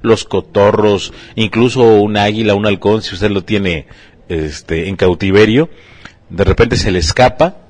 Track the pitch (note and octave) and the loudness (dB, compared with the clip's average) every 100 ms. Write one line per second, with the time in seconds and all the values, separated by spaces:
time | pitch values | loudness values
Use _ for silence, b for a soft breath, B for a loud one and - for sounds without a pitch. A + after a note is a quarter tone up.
0 | A#2+ A2 - F#2+ F2 G#2 G2+ G#2 G#2 G2+ | 0 0 0 -6 -4 0 2 2 0 0
1 | - B B - G#2+ A2+ B2 C3 A#2 G#2+ | -4 B B -6 -4 0 0 4 4 4
2 | G#2 G#2 G#2 G#2+ G#2+ G2+ G#2 F#2+ G2+ G#2+ | 2 0 -2 0 0 0 0 0 0 -2
3 | F#2+ F#2 G#2 G2 F2 G#2+ F#2+ D#2+ - b | -4 -4 -2 -2 -4 -4 -2 -6 -10 b
4 | b b _ E2+ D#2 D2+ - E2 E2+ F#2 | b b _ -6 -6 -10 -8 -6 -6 -2
5 | F#2 F2 G2 G2 G#2+ A#2+ E3 B B B | 0 0 2 4 4 2 -2 B B B
6 | B B _ F2 F#2+ F#2 A#2 A2+ G2+ F2+ | B B _ -2 0 2 0 0 -2 -2
7 | D#2 - B2 - E3 - | -2 2 0 2 -2 -2